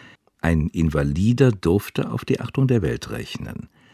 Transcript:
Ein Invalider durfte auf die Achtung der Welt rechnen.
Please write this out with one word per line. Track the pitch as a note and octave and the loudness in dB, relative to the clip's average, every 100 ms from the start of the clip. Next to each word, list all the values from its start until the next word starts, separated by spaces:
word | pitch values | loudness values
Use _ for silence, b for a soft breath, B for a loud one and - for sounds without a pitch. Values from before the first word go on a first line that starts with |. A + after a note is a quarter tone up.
| B B _ _ | B B _ _
Ein | E2 D#2+ D#2+ | 0 2 0
Invalider | - D#2+ D2 C#2+ D2+ G#2+ B2 C3 | 0 0 2 0 2 2 4 4
durfte | G2+ E2 G2 - - - | 4 2 2 0 -6 -4
auf | A#2 | -4
die | - B2+ | -2 -4
Achtung | A#2+ - C3 | -2 0 2
der | A#2 | 2
Welt | C#2 A#1+ - | 0 -4 -8
rechnen. | A1+ - - - - - b b | -12 -10 -12 -10 -12 -14 b b